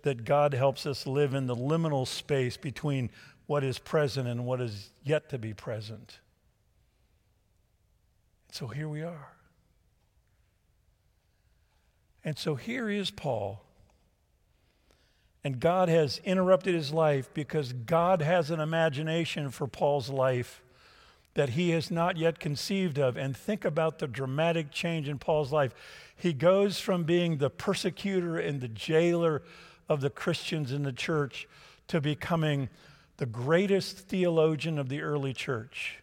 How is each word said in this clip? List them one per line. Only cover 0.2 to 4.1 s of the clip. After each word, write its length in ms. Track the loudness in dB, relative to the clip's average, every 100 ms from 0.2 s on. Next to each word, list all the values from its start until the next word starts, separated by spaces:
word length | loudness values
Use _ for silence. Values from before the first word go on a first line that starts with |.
| 0
God 280 | 2 4
helps 320 | 4 0 0 -6
us 220 | -6 -2
live 260 | 0 2
in 140 | 0 -2
the 80 | -2
liminal 500 | 0 0 0 0 -2
space 520 | -6 -2 0 0 -4
between 520 | -10 -4 -2 -2 -4 -8 -20 _ -4
what 180 | -2
is 160 | -2 -4
present 480 | -2 0 2